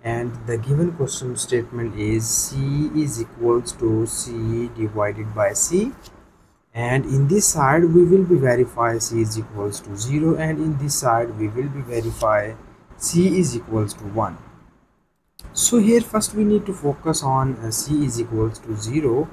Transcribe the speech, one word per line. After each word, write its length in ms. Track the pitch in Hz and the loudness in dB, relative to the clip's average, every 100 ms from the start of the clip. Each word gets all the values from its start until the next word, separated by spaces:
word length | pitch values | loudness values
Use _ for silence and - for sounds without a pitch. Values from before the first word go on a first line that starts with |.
and 340 | 117 117 120 113 113 | -4 -4 -4 -8 -6
the 120 | 113 | -4
given 340 | 120 143 175 | 0 0 0
question 440 | 165 135 - 127 117 | -2 -6 -4 -8 -8
statement 600 | - 123 117 120 117 104 | -2 -2 -2 -6 -6 -4
is 320 | 104 110 113 | -2 0 0
C 640 | - - 135 139 143 151 156 | -2 -2 -4 -2 0 0 0
is 260 | 147 113 | -2 -4
equals 480 | 113 - 117 120 120 | -8 -2 2 2 0
to 300 | - 117 110 | -4 0 0
C 640 | 113 - - 117 113 117 120 113 | -2 -4 -8 -6 -4 -2 -4 -4
divided 560 | 107 107 104 104 107 | -4 -2 -2 -2 -8
by 200 | 107 101 | -2 -2
C, 400 | 104 - 175 226 - - - - _ _ _ _ | 0 0 0 0 -6 -20 -20 -20 _ _ _ _
and 300 | 117 120 131 | -6 0 0
in 240 | - 135 139 | 2 2 4
this 160 | 202 | 4
side 400 | 202 165 135 156 | 2 2 4 6
we 180 | 170 165 | 6 6
will 220 | 175 190 | 8 6
be 100 | 185 | 6
verify 600 | 170 131 120 123 - 117 113 | 4 4 4 2 2 0 0
C 240 | - 117 | -2 0
is 180 | 110 110 | 0 -2
equals 400 | 110 107 101 101 | -6 -6 -6 -6
to 140 | - | -12
zero, 420 | 101 117 147 160 160 | -10 -2 0 2 2
and 220 | 160 156 | 0 -2
in 200 | 156 143 | -2 -2
this 160 | 147 | -2
side 440 | - 131 117 113 107 | 0 2 2 0 -4
we 100 | 107 | -4
will 200 | 113 143 | -2 -4
be 140 | 139 | -6
verify 720 | 120 120 110 110 110 107 104 113 - - _ - | -4 -4 -4 -2 2 2 0 -10 -18 -20 _ -10
C 420 | - 165 185 175 | -2 2 4 2
is 160 | 160 | 0
equals 380 | 117 113 110 104 | -2 -4 -2 -2
to 120 | - | -6
one. 340 | 101 107 104 82 - - - _ _ _ _ _ _ _ - | -8 -4 -4 -6 -20 -20 -20 _ _ _ _ _ _ _ -12
So 280 | - - 240 | -2 2 4
here 200 | 208 233 | 6 4
first 340 | 233 220 214 | 2 -2 -2
we 100 | 208 | 0
need 200 | 208 208 | 2 2
to 80 | 202 | 0
focus 500 | 185 147 143 160 156 | -4 -4 -2 -2 -2
on, 340 | 139 131 135 120 | 0 0 0 -2
uh, 140 | 113 | -6
C 360 | 110 - 151 143 | -6 -2 0 0
is 120 | 117 | -2
equals 400 | 113 110 110 110 | -4 -2 -2 -4
to 140 | 117 | -8
zero 540 | 107 107 139 147 117 165 | -8 -4 -2 0 0 -2